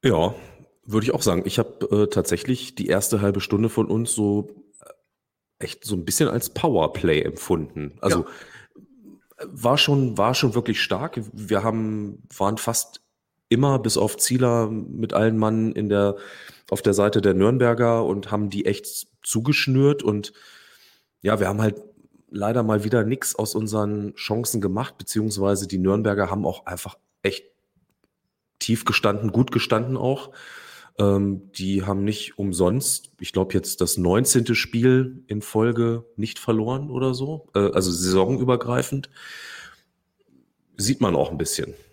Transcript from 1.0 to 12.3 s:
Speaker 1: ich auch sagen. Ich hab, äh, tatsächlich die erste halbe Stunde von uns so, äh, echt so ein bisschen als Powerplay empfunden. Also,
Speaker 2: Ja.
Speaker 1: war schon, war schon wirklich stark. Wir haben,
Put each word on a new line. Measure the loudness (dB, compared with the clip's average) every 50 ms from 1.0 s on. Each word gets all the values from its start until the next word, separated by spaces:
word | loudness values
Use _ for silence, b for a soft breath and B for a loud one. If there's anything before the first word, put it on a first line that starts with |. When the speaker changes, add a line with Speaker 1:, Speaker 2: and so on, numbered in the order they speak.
| 0
Speaker 1:
ich | 0 -2
auch | 0
sagen. | 0 2 0 2 0
Ich | -2 -2 -2
hab, | -2 -2 -4 -8 -4 0 2
äh, | 4 2
tatsächlich | 4 2 0 0 0 -2 -4 -2 -2 -4 -4 -4 -12 -8
die | -8 -2
erste | 0 0 2 2 0 0 2
halbe | 2 2 0 0 -2
Stunde | -2 0 0 0 0
von | 2 0 0 0
uns | 0 -2 -2 -2 -2
so, | 0 2 2 2 0 -2 -4 -10 -20 -20 _ _ _
äh, | -20 -20 -20 _ _ _ _ _ _ _ _ _ _ _ _ _ -12
echt | -12 -12 -12 -8
so | -6 -6
ein | -4 -4
bisschen | -2 0 2 2 2
als | 2 -2 -4 -4
Powerplay | -8 -2 0 2 4 4 2 2 0 0 2 2 2 2
empfunden. | 2 -2 -4 -8 -4 -2 -2 -2 -2 -6 -8 -10 -10 -10 -10 -2
Also, | 0 0 2 2 0
Speaker 2:
Ja. | -4 -10 -18 -20 -20 -20 -20 -20 _ _ -20 -20 _ _ _ -20 -20 -20 _ _ _ _ _ -16
Speaker 1:
war | -16 -14 -2 0 2 2
schon, | 2 2 2 2 2 2 0 2
war | 2 2 2 2
schon | 2 2 2 2
wirklich | 0 0 0 -2 -2 0
stark. | -2 -2 -4 -4 -6 -8 -8 -10 -10
Wir | -12 -14 -4 -2 -2 0 0
haben, | 0 0 0 -2 -2 -4 -4 -6 -8 -10 -14 -18 -20